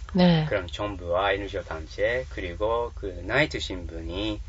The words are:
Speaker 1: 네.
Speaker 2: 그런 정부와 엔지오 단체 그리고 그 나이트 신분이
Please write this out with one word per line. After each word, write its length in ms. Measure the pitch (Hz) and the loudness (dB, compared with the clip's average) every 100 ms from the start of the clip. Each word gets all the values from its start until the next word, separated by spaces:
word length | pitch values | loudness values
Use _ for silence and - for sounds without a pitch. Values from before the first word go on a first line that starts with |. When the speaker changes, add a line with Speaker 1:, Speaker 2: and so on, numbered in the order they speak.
| - | 0
Speaker 1:
네. 320 | 185 180 165 156 | 6 8 8 4
Speaker 2:
그런 180 | 101 90 | 0 -2
정부와 680 | - 104 95 87 87 101 | -4 -4 -4 0 2 4
엔지오 320 | 98 98 95 | 2 -2 -6
단체 600 | 87 80 80 - 107 123 131 | -6 -8 -8 -2 0 0 -4
그리고 600 | - 92 85 107 117 120 | -6 -6 -2 0 0 -2
그 280 | - 101 87 92 | -4 -8 -6 -2
나이트 320 | 123 151 117 | 2 2 0
신분이 800 | - 92 80 82 82 90 110 107 | -6 -6 -8 -8 -6 -4 -2 -4